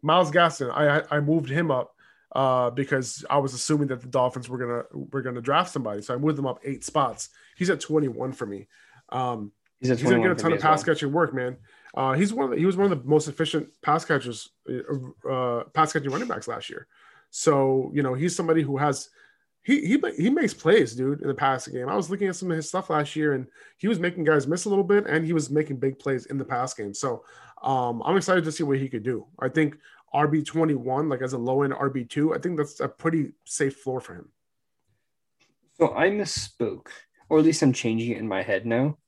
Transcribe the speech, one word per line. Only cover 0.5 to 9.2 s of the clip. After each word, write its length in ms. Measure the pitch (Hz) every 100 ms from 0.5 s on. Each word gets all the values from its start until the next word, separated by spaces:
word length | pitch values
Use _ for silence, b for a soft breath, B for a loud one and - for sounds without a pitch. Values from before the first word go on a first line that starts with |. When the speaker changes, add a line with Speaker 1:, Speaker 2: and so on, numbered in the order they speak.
| - 127
Speaker 1:
I, 260 | 131 147 147
I, 180 | - 147
I 20 |
moved 280 | 147 160 131
him 220 | 139 170
up, 240 | 131 123 _ b b b
uh, 360 | - 135 127 123
because 540 | 120 135 139 120 - -
I 80 | 143
was 160 | 135
assuming 340 | 123 - 151 143
that 120 | 127
the 80 | 127
Dolphins 400 | 131 127 127 120
were 100 | 123
gonna, 240 | 123 120 - 143 -
were 120 | 135
gonna 180 | 127 123
draft 300 | 120 151 180
somebody, 320 | 147 113 104
so 120 | 104
I 20 | 123
moved 220 | 151 143
him 80 | 135
up 140 | 123
eight 180 | 139 135
spots. 440 | - 156 131 107 - b b _
He's 120 | 180
at 100 | 156
twenty-one 520 | - 156 143 113 131
for 140 | 131 107
me. 220 | 98 98 b b b _
Um, 420 | 131